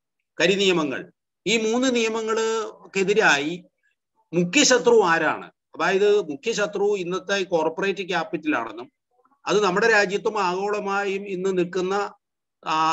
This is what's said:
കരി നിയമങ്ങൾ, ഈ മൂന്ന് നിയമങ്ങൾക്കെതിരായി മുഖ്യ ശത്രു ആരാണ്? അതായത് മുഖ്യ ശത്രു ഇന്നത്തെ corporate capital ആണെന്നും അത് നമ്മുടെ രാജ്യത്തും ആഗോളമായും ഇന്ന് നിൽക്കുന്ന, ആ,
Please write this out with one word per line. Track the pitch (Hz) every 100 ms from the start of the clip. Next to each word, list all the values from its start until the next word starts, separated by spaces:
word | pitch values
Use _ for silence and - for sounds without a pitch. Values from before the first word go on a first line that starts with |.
| _ _ _ -
കരി | 170
നിയമങ്ങൾ, | 196 196 175 147 117 87 _ _ _ -
ഈ | 226 220
മൂന്ന് | 233 262 240
നിയമങ്ങൾക്കെതിരായി | 226 220 220 220 226 226 214 - - 196 185 208 185 143 147 175 - _ _ _ _ _ _
മുഖ്യ | 165 175 294
ശത്രു | 285 247 240 233
ആരാണ്? | 185 165 151 113 90 _ _
അതായത് | - 165 190 208 208
മുഖ്യ | 165 139 226
ശത്രു | 202 208 208 202 208
ഇന്നത്തെ | 175 180 165 196
corporate | 180 175 160 160 196 196 180
capital | 175 160 170 151 135
ആണെന്നും | 113 320 - _ _ _ _ _ -
അത് | 185
നമ്മുടെ | 202 185 226
രാജ്യത്തും | 220 202 196 220 208
ആഗോളമായും | 185 180 202 214 196 196 202 196 202
ഇന്ന് | 185 190 185
നിൽക്കുന്ന, | 175 180 180 202 202 - _ _ _ _ -
ആ, | 156 160